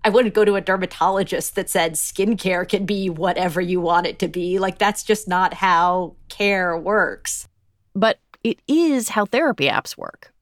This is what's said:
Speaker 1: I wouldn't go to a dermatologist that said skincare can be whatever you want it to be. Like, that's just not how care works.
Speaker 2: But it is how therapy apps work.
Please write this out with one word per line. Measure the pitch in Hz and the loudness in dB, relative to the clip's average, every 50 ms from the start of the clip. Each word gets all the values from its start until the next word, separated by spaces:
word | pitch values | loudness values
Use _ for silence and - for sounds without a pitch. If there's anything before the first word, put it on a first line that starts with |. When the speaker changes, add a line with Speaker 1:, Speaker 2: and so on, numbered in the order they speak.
| - | 0
Speaker 1:
I | 220 | 4
wouldn't | 196 247 254 214 - | 4 4 2 4 2
go | 214 214 | 2 4
to | 208 202 | 4 2
a | 196 | 0
dermatologist | - - 190 190 185 180 - - - 185 196 196 196 - 185 151 - - - | 0 0 0 0 -2 -6 -2 0 0 2 2 0 -2 -2 -4 -6 -6 -4 -6
that | 202 185 - | -6 -6 -2
said | - 180 165 165 160 | 0 0 0 0 -2
skincare | - - - - - 190 208 233 196 - 190 185 175 180 | -4 -6 -6 -2 -2 0 0 0 0 0 -2 -2 -2 -2
can | 175 - 185 196 | -2 -4 -4 -2
be | 180 208 196 196 185 | -2 -4 -2 -2 -4
whatever | 170 156 175 185 175 175 185 180 151 180 | -4 -2 -2 -2 0 0 -2 -2 -2 -2
you | 185 175 185 180 | -2 -2 -2 0
want | 170 165 170 175 175 | 0 2 2 2 2
it | 165 - - | 0 -4 -4
to | 190 170 | -6 -4
be. | - 180 170 180 180 | -4 -4 -4 -2 0
Like, | 196 190 190 185 | 0 0 -2 0
that's | - 208 208 208 - - | 0 0 0 0 -2 0
just | - 214 208 - | 0 0 0 0
not | 185 180 180 185 180 - | -2 0 2 2 0 0
how | - 196 190 180 170 175 180 180 185 180 160 - - - - | 0 2 2 4 4 4 4 2 0 -2 -4 -10 -18 -20 -20
care | - - 202 202 202 190 185 175 165 | -6 -2 0 0 2 2 0 0 -2
works. | 165 160 185 208 214 180 135 98 - - - - - - - _ _ _ _ _ _ _ _ _ | -2 -2 0 2 2 2 0 -2 -8 -10 -10 -10 -10 -12 -16 _ _ _ _ _ _ _ _ _
Speaker 2:
But | 202 202 220 - _ _ _ - _ | 0 2 2 2 _ _ _ -20 _
it | _ 233 - _ _ - | _ -4 -4 _ _ 0
is | 277 320 339 320 277 254 226 - | 2 4 4 4 2 0 -2 -2
how | - 220 208 | -2 -2 -2
therapy | - - 247 330 294 214 - 135 | 0 0 0 0 0 0 0 0
apps | 135 107 - - - - | 0 0 0 -4 -4 -12
work. | - - - - _ - - _ _ | -12 -12 -14 -14 _ -20 -20 _ _